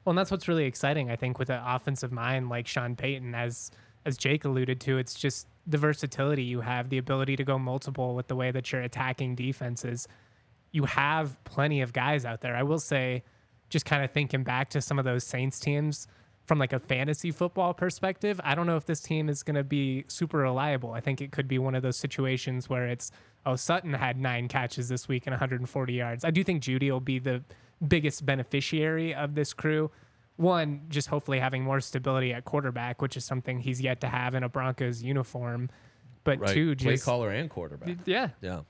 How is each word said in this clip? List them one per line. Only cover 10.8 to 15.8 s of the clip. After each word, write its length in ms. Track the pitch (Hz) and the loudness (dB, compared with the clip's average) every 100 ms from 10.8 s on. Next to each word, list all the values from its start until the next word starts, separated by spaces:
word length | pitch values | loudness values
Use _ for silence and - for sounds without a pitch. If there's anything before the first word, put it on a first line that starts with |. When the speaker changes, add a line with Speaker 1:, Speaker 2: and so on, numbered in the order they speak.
| 139 | 2
Speaker 1:
have 520 | - 143 160 147 120 | 4 4 2 0 -4
plenty 380 | - - 147 143 | -6 0 2 2
of 120 | 123 | 0
guys 320 | 123 131 147 120 | 0 2 2 0
out 160 | 113 | -4
there. 140 | 127 120 | -2 0
I 80 | |
will 160 | 143 160 | 2 0
say, 420 | - 143 127 123 - - _ - - | 2 0 2 -2 -6 -18 _ -20 -4
just 160 | 160 - | -2 2
kinda 220 | 143 135 | 2 2
thinking 360 | 147 139 131 | 0 0 0
back 260 | 127 123 139 | 0 0 0
to 100 | 147 | -2
some 160 | - 143 | 0 0
of 80 | 131 | 2
those 180 | 123 | 0
Saints 360 | - 127 131 - | 0 -2 -2 0
teams 480 | 143 147 | 0 2